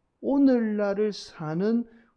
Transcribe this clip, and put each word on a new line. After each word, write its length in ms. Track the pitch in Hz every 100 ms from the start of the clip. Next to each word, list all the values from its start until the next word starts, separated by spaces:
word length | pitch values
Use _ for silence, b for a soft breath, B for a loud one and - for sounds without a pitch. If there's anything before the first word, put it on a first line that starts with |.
| _ _
오늘날을 920 | 220 285 269 247 220 208 202 196 214
사는 720 | 202 - - 156 160 208 233 233 B B